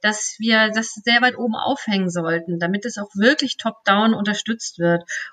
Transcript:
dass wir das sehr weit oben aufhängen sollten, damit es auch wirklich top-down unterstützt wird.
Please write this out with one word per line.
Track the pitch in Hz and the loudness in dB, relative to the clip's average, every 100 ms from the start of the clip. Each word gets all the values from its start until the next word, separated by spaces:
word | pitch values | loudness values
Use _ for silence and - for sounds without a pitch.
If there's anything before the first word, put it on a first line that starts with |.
dass | 214 214 - - | -2 -2 -4 -4
wir | 226 220 214 | 2 2 2
das | 214 226 | 0 -6
sehr | - 240 233 | -4 0 4
weit | 247 247 | 4 2
oben | 233 220 | -2 -2
aufhängen | - 185 - 196 185 | -2 -2 0 0 0
sollten, | 175 165 170 170 170 | 0 0 -2 -2 -2
damit | 170 202 | 0 -2
es | 233 - | -4 -8
auch | 202 196 | -8 0
wirklich | 220 302 269 - | 2 2 0 -4
top-down | 226 214 - 196 220 | -6 -4 2 4 4
unterstützt | 220 202 208 - 226 - - | 2 0 -2 -4 -6 -8 -2
wird. | 170 170 170 - - | 2 2 -2 -10 -12